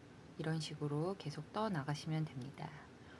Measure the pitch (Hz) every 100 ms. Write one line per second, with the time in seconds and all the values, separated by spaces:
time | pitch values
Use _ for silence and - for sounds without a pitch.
0 | - - - - 160 160 151 151 147 147
1 | 170 196 147 143 151 208 220 165 135 147
2 | - 156 156 135 131 - - - - -
3 | - -